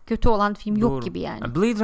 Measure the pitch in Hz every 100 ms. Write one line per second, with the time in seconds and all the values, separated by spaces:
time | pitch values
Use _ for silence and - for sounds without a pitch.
0 | - 220 240 208 208 202 208 208 233 -
1 | - 175 - - 120 139 226 214